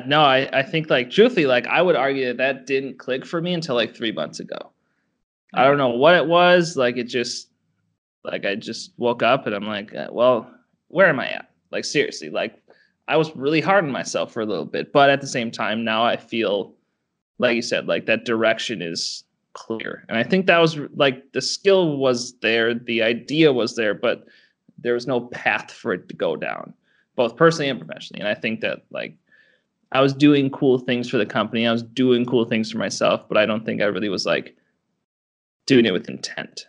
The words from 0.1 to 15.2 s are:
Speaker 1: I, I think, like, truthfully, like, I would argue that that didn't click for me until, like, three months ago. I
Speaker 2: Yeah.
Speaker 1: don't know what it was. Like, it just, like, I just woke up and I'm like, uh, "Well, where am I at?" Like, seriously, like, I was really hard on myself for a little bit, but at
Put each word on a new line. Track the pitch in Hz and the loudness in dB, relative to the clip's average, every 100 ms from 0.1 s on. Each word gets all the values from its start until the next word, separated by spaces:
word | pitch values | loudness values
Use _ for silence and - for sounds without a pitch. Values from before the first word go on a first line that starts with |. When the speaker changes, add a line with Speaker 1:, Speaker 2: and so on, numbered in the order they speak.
| 147 | 4
Speaker 1:
I, | 151 131 135 135 | 6 4 2 -2
I | |
think, | 135 160 156 | -2 -4 0
like, | 143 123 | 0 2
truthfully, | - 233 247 143 | 4 4 4 2
like, | 123 120 | 2 2
I | 147 | 2
would | 180 151 | 2 2
argue | 135 139 127 | 0 -2 -2
that | 123 | -2
that | 131 127 127 | -2 -4 -4
didn't | 135 135 - | -4 -4 -10
click | - 131 - | -6 -6 -6
for | 175 | -6
me | 170 | -4
until, | 175 160 120 | -4 -2 -2
like, | 110 - | -2 -4
three | 113 | -6
months | 78 76 - | -4 -8 -10
ago. | 87 - - _ _ _ _ _ _ _ _ | -12 -14 -14 _ _ _ _ _ _ _ _
I | - | 2
Speaker 2:
Yeah. | 135 | 4
Speaker 1:
don't | 143 | 4
know | 131 | 2
what | 117 147 180 | 4 6 6
it | 147 | 4
was. | 175 175 180 165 139 | 4 6 6 2 0
Like, | 123 123 | 0 -2
it | 117 | -4
just, | 127 120 - - _ _ _ _ _ _ _ | -4 -4 -8 -14 _ _ _ _ _ _ _
like, | - 92 101 | -10 -6 -4
I | 104 | -4
just | 113 113 - - | -8 -12 -14 -4
woke | 117 120 | -4 2
up | 117 - 123 | 2 2 0
and | 104 | -6
I'm | 104 | -6
like, | 104 107 - | -8 -10 -12
uh, | 67 | -8
"Well, | 98 123 123 - - _ _ _ | 2 4 2 -2 -16 _ _ _
where | 156 190 | 2 4
am | 135 | 2
I | 69 | -4
at?" | 50 - _ _ | -8 -12 _ _
Like, | 101 - | -8 -2
seriously, | 151 110 - 76 | -2 -2 -6 -8
like, | 90 101 - _ _ _ _ - | -6 -6 -8 _ _ _ _ -2
I | 147 | 0
was | 160 127 | 0 -4
really | 135 160 | -2 0
hard | 151 196 156 | 2 2 2
on | |
myself | 107 82 92 85 | -4 -6 -6 -6
for | 120 | -6
a | 107 | -6
little | 90 71 | -6 -6
bit, | - 78 | -8 -2
but | - 139 | 4 4
at | 139 | 4